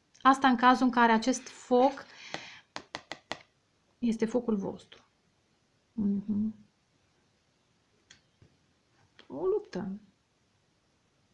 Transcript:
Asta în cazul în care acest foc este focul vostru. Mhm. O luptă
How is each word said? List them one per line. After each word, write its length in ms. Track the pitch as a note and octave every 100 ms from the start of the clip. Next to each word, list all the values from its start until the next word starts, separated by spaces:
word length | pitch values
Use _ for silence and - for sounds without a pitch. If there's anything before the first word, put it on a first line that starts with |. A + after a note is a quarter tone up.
| _ _
Asta 260 | C4 C4+ C4+
în 80 | B3
cazul 300 | B3 B3 B3+
în 60 |
care 200 | B3 A#3
acest 360 | A3 C4 B3 -
foc 560 | - - B3 C4+ C#4 - - - - - - _ - - - - - - - _ _ _ _ _ -
este 260 | A#3+ A3
focul 320 | A3 B3 A#3 G#3
vostru. 480 | F#3+ - - - _ _ _ _ _ _ _ _ _
Mhm. 600 | A3+ G3+ G3+ G3 G#3 A3 - _ _ _ _ _ _ _ _ _ _ _ _ _ _ _ _ _ _ _ _ _ _ _ _ _ _ -
O 200 | C4 F#4
luptă 520 | G#4 G4+ F#3 F#3+ G3+ _ _ _ _ _ _ _ _ _ _ _ _ _